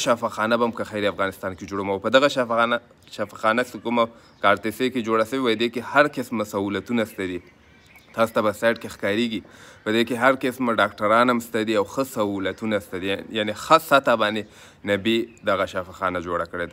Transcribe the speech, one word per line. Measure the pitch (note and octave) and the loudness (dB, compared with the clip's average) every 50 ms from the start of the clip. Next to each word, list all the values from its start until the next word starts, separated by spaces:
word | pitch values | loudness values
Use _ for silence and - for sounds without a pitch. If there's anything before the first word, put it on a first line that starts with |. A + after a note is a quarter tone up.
| - | 4
شفاخانه | C3+ A#2 A#2 A#2+ A2 - A2+ G#2+ A2 A#2 A#2 A#2+ | 2 0 0 -2 -4 -4 -2 0 2 2 2 2
به | A#2 | 0
هم | A2 A2 | -2 -4
که | G#2 - | -8 -6
خیر | A2 G#2 G#2 G2+ F2+ | -4 -2 -2 -2 0
افغانستان | F#2 G2 F#2+ F#2 - - F#2+ F#2 | -2 -2 -4 -4 -6 -8 -8 -8
کې | - G#2 F#2 | -8 -10 -8
جوړوم. | G2+ G2 G2 G2 | -6 -4 -2 -2
او | G2 F#2+ G2+ | -2 -2 2
په | A2 A2+ C3+ | 4 4 6
دغه | C#3+ C#3+ C3+ | 6 4 4
شفاخانه، | C3+ B2 A2+ A#2 A#2 A#2 A#2 A#2+ - - - - _ _ - - | 0 -2 0 2 2 2 2 2 -2 -4 -8 -20 _ _ -14 -10
شفاخانه | - G#2 - - - - A2 A2 A#2+ B2+ | -8 -8 -8 -6 -2 0 2 2 2 0
چې | - - G#2 - | -2 -6 -8 -6
کومه | A#2+ A#2+ A#2 A#2 A#2 - - - - - _ - | -2 0 2 0 0 -2 -8 -20 -20 -6 _ 2
کارتیسي | G2+ G#2 G2 - A2+ G#2+ - C3 B2+ | 2 2 2 0 -4 -4 -2 -2 -2
کې | - B2+ G#2+ | -2 -2 -2
جوړه | A2 A2+ A2 A2 A2 | 0 2 2 2 0
سوې، | C3+ C3+ C3 | -2 -2 0
وایي | A#2 A2 | 0 2
دې | A2 A#2 A#2+ - | 2 0 -2 -2
کې | A#2+ A2 - - | -4 -6 2 4
هر | C#3+ D3 D3 - C#3 | 4 4 4 2 -6
قسمه | A#2+ - A#2+ A2 G#2 - - | -6 -4 -4 -4 -4 -2 -2
سهولتونه | G2+ G2 G2+ G2 F#2+ F#2+ - A#2+ A#2 G#2+ G#2+ - | -2 -2 -2 -2 -4 -4 -2 -2 -2 -2 -2 -4
شته | - F#2+ F2+ F2+ | -6 -6 -6 -6
دي. | F2+ - - - _ _ _ - _ _ _ - - _ _ - | -8 -10 -14 -20 _ _ _ -20 _ _ _ -20 -20 _ _ -2
تاسو | - A2+ A2 - | 0 0 0 2
ته | B2 | 0
به | G#2+ G#2+ | 0 0
سایټ | G2+ - A#2 A#2 A2+ | 0 0 0 0 0
کې | - - - - | 0 -4 -12 -10
ښکاریږي، | - - G2+ G#2 A2+ A#2+ A#2 A2 F#2+ - - - - - - - - - | -4 -2 -2 0 0 0 0 -2 -6 -8 -12 -18 -20 -20 -20 -20 -8 -4
په | A2 | 0
دې | A2 A#2 A#2 | 2 2 2
کې | A#2 B2+ A#2 | 0 0 2
هر | B2 C3+ C3+ C3 - | 4 4 4 2 0
قسمه | B2+ A#2 - C3 A#2+ A2+ G#2+ | -4 -2 -2 -2 0 2 2
ډاکټران | G2+ G2+ - - G#2+ G#2 A2 A#2 B2 B2+ B2 | 2 0 0 0 2 4 4 4 4 4 2
هم | A#2 A#2 - | 0 -2 -2
شته | - A2+ A2 | -2 -2 0
دي | A2+ A2 G#2 | 0 2 0
او | F#2+ - | 0 0
ښه | - - C3+ C3 - | -2 -4 -4 -2 -2
سهولتونه | A#2+ G#2+ G#2 G2+ G2 F#2+ F#2+ F#2+ - A2+ A2 G#2+ G2 - | -2 -2 -2 -2 -2 -4 -4 -4 -4 -4 -2 -2 -2 -4
شته | - F#2+ F2+ F#2 | -6 -8 -6 -4
دي. | G2 | -4
یعنې | G2 F2+ E2 E2 F#2+ A2 G#2+ G#2+ G2+ - - | -4 -4 -6 -6 -4 -2 -2 -2 -4 -4 2
ښه | - D#3 D#3+ - - | 4 4 4 6 6
سطح | C#3 C#3 C3+ C#3 A#2+ A2 G#2+ | 4 4 4 4 2 4 2
باندې | G#2 G#2+ A2 G2+ - - - - - - _ - G2+ | 0 0 -2 -6 -8 -12 -20 -20 -20 -20 _ -4 -2
نبي | G2+ G2 F#2+ A2 A2+ A#2 A2+ - - - - G#2 | -2 0 2 2 0 0 0 -4 -10 -6 -2 -2
دغه | G2 F#2+ F#2+ F2 - | 0 0 0 -2 -4
شفاخانه | F#2+ F2+ F2 F2 - G2 F#2 F2+ F2+ | -8 -10 -10 -8 -4 -4 -2 -2 -4
جوړه | E2+ F2+ F2 E2+ E2+ - | -4 -4 -4 -4 -4 -6
کړې | - F2 E2+ E2 | -6 -8 -8 -8